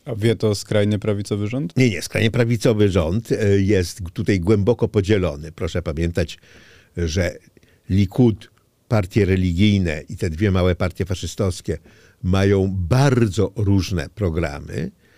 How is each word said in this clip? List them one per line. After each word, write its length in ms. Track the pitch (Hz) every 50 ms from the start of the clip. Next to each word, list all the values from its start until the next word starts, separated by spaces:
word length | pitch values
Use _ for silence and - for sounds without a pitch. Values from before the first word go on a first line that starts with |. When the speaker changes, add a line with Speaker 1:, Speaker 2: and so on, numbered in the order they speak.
| -
Speaker 1:
A 100 | - 120
wie 220 | 104 104 117 110
to 180 | - - 107 104
skrajnie 440 | 98 - - 107 107 104 104 104 104
prawicowy 500 | - 107 104 101 101 - 107 101 104 104
rząd? 280 | 117 131 156 175 -
Speaker 2:
Nie, 140 | 123 131 123
nie. 120 | 101 78 -
Skrajnie 280 | - - 101 104 113
prawicowy 580 | - 123 120 117 120 104 - 135 113 107 104 101
rząd, 440 | 90 92 80 78 90 113 113 - 139
e, 280 | - 110 101 98 101
jest 400 | 98 95 104 95 90 87 - - 92 85 -
tutaj 280 | - 101 95 104 95
głęboko 480 | 85 87 113 101 98 104 123 - 120 107
podzielony. 640 | - 107 98 87 110 101 90 82 73 71 76 80 -
Proszę 300 | - 92 82 - 90 80
pamiętać, 560 | 85 78 73 85 85 85 - 85 - - - _ - - - - - - - _ _ -
że 420 | 87 87 82 78 95 90 82 - - _ _ _ _ _ _ _ _ _ -
Likud, 600 | 92 98 104 98 - - 127 117 104 - - - _ _ _ _ _ _ _ -
partie 360 | - 107 101 - - 117 101
religijne 800 | 90 95 92 92 92 85 87 104 107 101 98 92 85 76 76 76 -
i 80 | -
te 140 | - - 90
dwie 200 | 78 80 107 104
małe 240 | 92 95 90 90 87
partie 300 | - 98 90 - - 98
faszystowskie 720 | - 90 - - 87 - - 107 95 85 - - - 80 80 - - - _ _ _ _ _ -
mają 520 | 92 92 95 98 98 101 98 95 98 95 98
bardzo 720 | 90 80 123 123 139 143 127 120 117 107 87 - 95 - -
różne 520 | - 104 98 101 98 90 - 98 82 73 -
programy. 840 | - - 104 87 78 85 85 76 71 73 73 80 82 - 80 202 - _ _ _ _